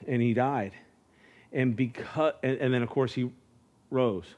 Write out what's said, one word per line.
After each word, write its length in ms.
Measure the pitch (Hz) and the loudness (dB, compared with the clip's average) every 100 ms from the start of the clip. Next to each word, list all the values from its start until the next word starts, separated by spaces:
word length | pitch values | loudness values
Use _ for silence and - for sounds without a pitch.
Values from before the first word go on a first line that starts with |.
| - | -4
and 140 | 123 | 0
he 140 | 117 | 2
died. 380 | 117 131 139 98 - - _ _ _ - - - | 2 2 0 -4 -8 -20 _ _ _ -20 -20 -6
And 240 | 139 131 110 | 0 0 0
becau-, 580 | 123 - - 151 156 - | -2 -4 -8 0 0 0
and, 160 | 131 131 | -2 0
and 160 | 131 | 2
then, 80 | 127 | 2
of 60 | 117 | 0
course, 260 | 139 127 | 0 0
he 160 | - 123 - _ _ _ _ _ | 0 -4 -6 _ _ _ _ _
rose. 360 | 131 123 95 - | 0 2 0 -6